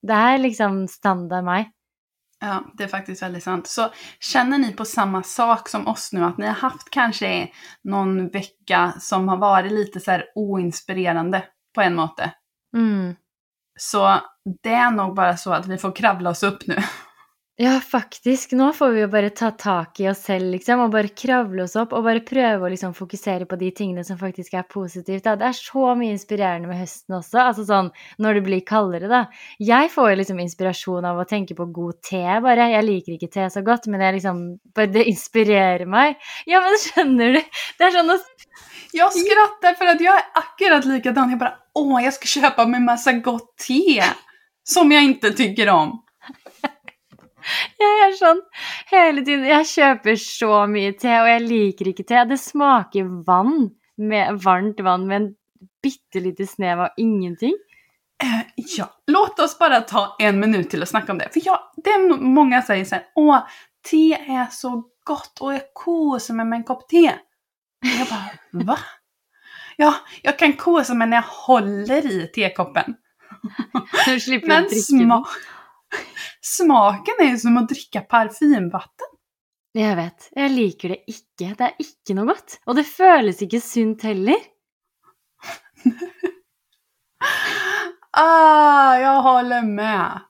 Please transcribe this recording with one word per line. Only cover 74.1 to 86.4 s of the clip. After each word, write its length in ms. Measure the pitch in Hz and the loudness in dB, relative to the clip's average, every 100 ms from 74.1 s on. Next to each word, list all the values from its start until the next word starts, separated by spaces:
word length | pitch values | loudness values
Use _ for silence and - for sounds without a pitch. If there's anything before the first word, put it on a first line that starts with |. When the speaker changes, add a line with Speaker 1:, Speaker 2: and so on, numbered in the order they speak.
| 254 | 0
Speaker 1:
slipper 280 | 247 247 320 | -2 -4 2
Speaker 2:
Men 140 | 311 | 2
Speaker 1:
att 40 | 392 | 2
dricka 260 | 415 - 269 | -2 2 4
den. 140 | 233 | 6
Speaker 2:
sma-, 160 | 233 269 - - - - _ _ - - - - - | 4 0 -14 -16 -20 -20 _ _ -12 -12 -16 -18 -14
Smaken 720 | - - 349 262 202 196 - 480 | -10 0 4 6 6 2 -6 2
är 40 | 302 | 2
ju 60 | 240 | 2
som 180 | 233 240 | 2 2
att 120 | 233 | 2
dricka 320 | 277 - 208 | -6 -8 -12
parfymvatten. 1080 | - 233 220 214 294 262 175 180 - _ 523 _ _ _ _ _ _ | 0 0 0 0 4 4 2 -6 -12 _ -18 _ _ _ _ _ _
Speaker 1:
Jeg 240 | 226 214 180 | -2 0 -2
vet. 320 | 170 _ - - | -4 _ -14 -4
Jeg 140 | 277 | -2
liker 380 | 262 208 - 180 | 0 0 -2 -10
det 100 | 185 - | -10 -12
ikke. 480 | 220 _ _ 180 208 | -20 _ _ -12 -4
Det 60 | |
er 100 | 247 - | -4 -4
ikke 340 | 294 _ - | -12 _ -6
noe 120 | 190 220 | -4 -2
godt. 300 | 415 _ - - | -4 _ -16 -4
Og 100 | 247 | -2
det 80 | |
føles 560 | 294 - 370 330 214 180 | -2 4 6 6 4 -4
ikke 180 | 196 233 | -4 -4
sunt 420 | - 240 220 220 | -4 -2 -2 -2
heller. 340 | 220 202 196 392 - _ _ _ _ _ _ _ _ _ - - _ _ | -6 -4 0 0 -2 _ _ _ _ _ _ _ _ _ -18 -18 _ _
Speaker 2:
<laughs> 180 | 254 233 359 _ 359 - | -2 -2 -14 _ -12 -12